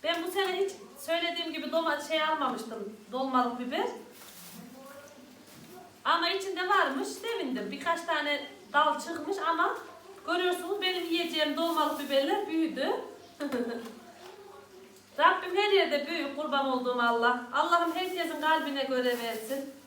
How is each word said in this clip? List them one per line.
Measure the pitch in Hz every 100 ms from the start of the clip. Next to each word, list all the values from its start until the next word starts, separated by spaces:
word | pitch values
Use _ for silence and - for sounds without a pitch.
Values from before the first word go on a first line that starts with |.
Ben | 311 339 349
bu |
sene | 370 381 370
hiç | 392 - - -
söylediğim | - 339 339 339 330
gibi | 311 285
doma-, | 320 320 294 -
şey | 320
almamıştım, | 311 311 262 233 226 214 202 - -
dolmalık | 247 269 254 240 247
biber. | 247 311 480 - - - - - - - 247 262 - 554 - - - - - - - 359 - -
Ama | - 339 339
içinde | 392 381 349 370
varmış. | 403 294 269 -
Sevindim. | - 453 403 277 247 202
Birkaç | 277 349 330
tane | - 311 294 285 - - -
dal | - 302 254
çıkmış | 330 339 - 392
ama | 311 330 370 - - - - - -
görüyorsunuz | 349 359 349 339 403
benim | 370 370
yiyeceğim | 330 349 339 311 302 285
dolmalık | 330 320 294 -
biberler | 277 277 285 403 415
büyüdü. | 320 320 254 302 466 - - - -
<laughs> | 285 240 233 - - - - - 359 - - - - - - - - -
Rabbim | 330 381 370 359
her | 415
yerde | 392 320 285 302
büyük, | 339 277 269
kurban | 302 277 269
olduğum | 254 247 247
Allah. | 233 233 226 247 -
Allah'ım | 269 330 339 339
herkesin | 330 370 359 330 302
kalbine | 302 320 285 277
göre | 262 254 247 240
versin. | 233 220 220 277 285 -